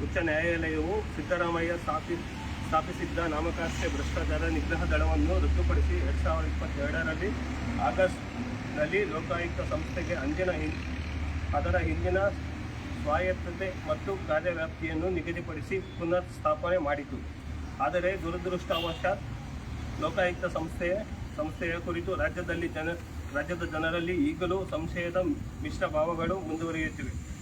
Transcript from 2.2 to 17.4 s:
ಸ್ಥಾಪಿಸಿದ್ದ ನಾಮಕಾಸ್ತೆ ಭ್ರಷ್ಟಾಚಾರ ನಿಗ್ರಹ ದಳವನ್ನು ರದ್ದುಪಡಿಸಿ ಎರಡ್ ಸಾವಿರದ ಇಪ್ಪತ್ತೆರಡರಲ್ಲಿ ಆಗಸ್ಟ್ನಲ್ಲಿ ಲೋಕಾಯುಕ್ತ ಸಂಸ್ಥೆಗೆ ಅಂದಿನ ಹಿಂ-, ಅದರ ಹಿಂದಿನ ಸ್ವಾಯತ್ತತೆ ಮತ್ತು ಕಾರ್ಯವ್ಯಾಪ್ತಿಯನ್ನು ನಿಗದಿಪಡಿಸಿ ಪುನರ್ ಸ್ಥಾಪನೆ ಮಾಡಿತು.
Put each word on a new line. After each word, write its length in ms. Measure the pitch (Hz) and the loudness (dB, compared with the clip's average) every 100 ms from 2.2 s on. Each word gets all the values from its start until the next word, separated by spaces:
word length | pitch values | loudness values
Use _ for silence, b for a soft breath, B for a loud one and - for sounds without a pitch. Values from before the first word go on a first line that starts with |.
| - - - - - | -4 -6 -6 -4 2
ಸ್ಥಾಪಿಸಿದ್ದ 520 | 160 156 - 170 156 170 | 2 2 -2 -2 0 0
ನಾಮಕಾಸ್ತೆ 540 | 151 170 - 165 - 165 | 2 0 0 -2 0 0
ಭ್ರಷ್ಟಾಚಾರ 500 | 143 143 139 139 151 165 160 | 0 0 0 2 2 2 2
ನಿಗ್ರಹ 260 | - 165 175 | 2 0 2
ದಳವನ್ನು 420 | 151 - 151 147 185 | 4 4 4 4 6
ರದ್ದುಪಡಿಸಿ 520 | - - - 175 - - | 6 4 4 6 4 4
ಎರಡ್ 180 | 135 135 - | 2 2 2
ಸಾವಿರದ 260 | 160 156 | 2 0
ಇಪ್ಪತ್ತೆರಡರಲ್ಲಿ 800 | 151 151 143 143 160 160 156 185 - - - - - - | 0 -2 -2 0 0 0 0 0 0 -2 -2 0 2 2
ಆಗಸ್ಟ್ನಲ್ಲಿ 1120 | - 185 - - - 247 - - 147 151 190 190 | 4 4 2 -6 -4 -4 -4 -4 0 2 4 2
ಲೋಕಾಯುಕ್ತ 480 | 160 139 139 170 - - | 0 -2 0 0 -2 0
ಸಂಸ್ಥೆಗೆ 440 | 151 - - 160 175 | -2 -2 -2 -2 0
ಅಂದಿನ 280 | 139 180 185 156 | 0 2 2 2
ಹಿಂ-, 180 | 151 - - - - - - - - 147 | 0 -2 -4 -4 -4 -2 -2 -2 0 2
ಅದರ 180 | 170 180 165 | 4 4 4
ಹಿಂದಿನ 300 | 156 180 185 202 - - - - - - - | 2 4 4 4 2 -4 -6 -6 -6 -6 -4
ಸ್ವಾಯತ್ತತೆ 680 | 147 160 185 180 180 170 190 185 - | 0 2 2 0 -2 -4 -4 -4 -2
ಮತ್ತು 240 | 208 196 190 - | -2 -2 -4 0
ಕಾರ್ಯವ್ಯಾಪ್ತಿಯನ್ನು 800 | 156 175 165 160 - 160 160 180 175 | 2 2 0 -4 -4 -2 0 0 0
ನಿಗದಿಪಡಿಸಿ 600 | 156 170 160 156 - 190 - - | -2 -4 -6 -6 -4 -4 -4 -4
ಪುನರ್ 320 | 170 180 175 - | 2 2 0 -2
ಸ್ಥಾಪನೆ 420 | 202 202 175 180 147 | 0 2 2 2 2
ಮಾಡಿತು. 320 | 147 139 131 - - | 0 -2 -6 -8 -8